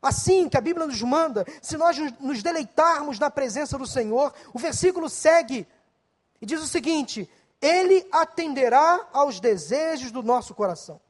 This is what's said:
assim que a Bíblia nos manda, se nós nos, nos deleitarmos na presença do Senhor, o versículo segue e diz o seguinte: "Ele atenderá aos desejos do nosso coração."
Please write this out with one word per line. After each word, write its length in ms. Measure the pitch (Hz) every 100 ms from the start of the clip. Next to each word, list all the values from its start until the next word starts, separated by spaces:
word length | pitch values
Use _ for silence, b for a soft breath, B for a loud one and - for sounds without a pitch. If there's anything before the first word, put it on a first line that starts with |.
assim 480 | 262 - - 381 330
que 80 | 277
a 40 |
Bíblia 260 | 233 349 320
nos 160 | 233
manda, 420 | 233 294 320 214 180 B
se 160 | - 311
nós 220 | 339 285
nos, 140 | 302 240
nos 220 | 269 269
deleitarmos 760 | 262 330 262 - 330 320 294 220
na 120 | 285
presença 460 | 285 262 214 302 277
do 100 | 262
Senhor, 460 | 269 220 226 285 - B
o 60 | 240
versículo 500 | 302 240 370 359 330
segue 580 | - 311 330 240 254 170 _ _ _ _ _ _ _
e 60 | 214
diz 140 | 311
o 80 | 311
seguinte: 600 | 339 254 320 254 - 185 b b _
"Ele 460 | 277 359 370 381 359
atenderá 960 | 311 320 - 330 269 247 247 311 349 -
aos 280 | 269 285 190
desejos 720 | 226 196 147 262 320 320 254
do 100 | 233
nosso 320 | 226 247 -
coração." 460 | 196 208 170 - 151 _